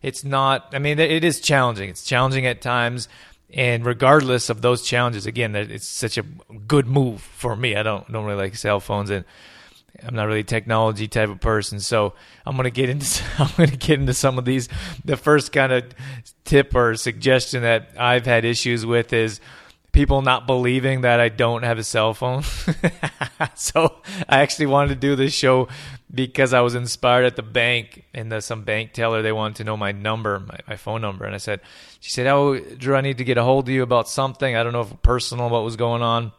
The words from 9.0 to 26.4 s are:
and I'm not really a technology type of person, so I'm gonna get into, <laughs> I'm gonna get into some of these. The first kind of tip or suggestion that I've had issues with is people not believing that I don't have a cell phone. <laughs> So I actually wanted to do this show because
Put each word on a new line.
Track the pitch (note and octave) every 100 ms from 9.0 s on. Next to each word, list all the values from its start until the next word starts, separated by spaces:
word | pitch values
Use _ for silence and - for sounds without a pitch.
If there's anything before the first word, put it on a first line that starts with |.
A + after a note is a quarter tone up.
| G2
and | G2 F2 - - - - _ _ - A#2
I'm |
not | A#2+ G#2+
really | G#2+
a |
technology | G2+ A2+ A2 A2 A2 G#2 G#2+
type | A#2 G#2+
of | F#2+
person, | A#2 G#2+ G2 G2+
so | F#2+ A#2 G#2 - - - -
I'm | C3
gonna | B2+
get | A#2+ B2+
into, | C#3+ C#3 - -
<laughs> | -
I'm | C#3 -
gonna | D#3+ C3
get | - D3
into | C3
some | B2+ C#3 B2+
of | B2
these. | C3 A#2 - - E3 -
The | C#3
first | - D3 -
kind | C#3+ C3
of | B2+ B2 - C3+ C3 - _
tip | - D3 C3+ B2
or | A#2+ A2
suggestion | - G#2+ C3+ C3 - B2+
that | A#2 A2+ - -
I've | A#2+ B2 A#2+
had | A#2 A2+
issues | A#2 B2+ A#2+ A2+
with | A#2 A2+
is | A#2 A2 G2+ - - - _ _
people | - C#3+ C3+
not | C3+ B2+ B2
believing | B2+ B2 C3 C3 C3
that | B2 A#2+
I | A#2+
don't | A2 A#2+ A#2
have | A#2+ A2+
a |
cell | G#2+ A2+ A2
phone. | A2 B2+ B2+ D3+
<laughs> | - - D#3+ E3+ - - - C3+ - D3
So | - - D#3+ D#3+ - - G3 -
I | C#3
actually | C#3+ - D3
wanted | C#3 C#3+
to | C3+
do | C#3 C#3
this | C3+
show | - C3 B2+ B2 - - - _
because | A#2+ B2+ -